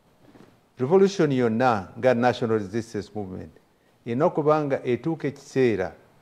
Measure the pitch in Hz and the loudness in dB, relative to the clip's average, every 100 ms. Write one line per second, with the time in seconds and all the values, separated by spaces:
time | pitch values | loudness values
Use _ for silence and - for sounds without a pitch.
0 | _ _ _ - - _ _ - 127 190 | _ _ _ -20 -20 _ _ -6 2 4
1 | 196 196 156 131 120 110 127 110 87 - | 4 2 0 2 2 2 2 0 -4 -2
2 | 123 120 123 113 117 110 95 113 110 104 | 0 2 2 0 0 -2 -2 -8 -6 -10
3 | 92 107 98 92 82 - _ _ _ _ | -10 -10 -10 -12 -16 -20 _ _ _ _
4 | - 120 170 175 147 151 147 131 131 120 | -6 0 0 2 2 2 0 -4 -2 -2
5 | 160 160 147 120 - 135 127 98 90 - | -2 -4 -6 -8 -6 0 2 2 -4 -8
6 | _ _ | _ _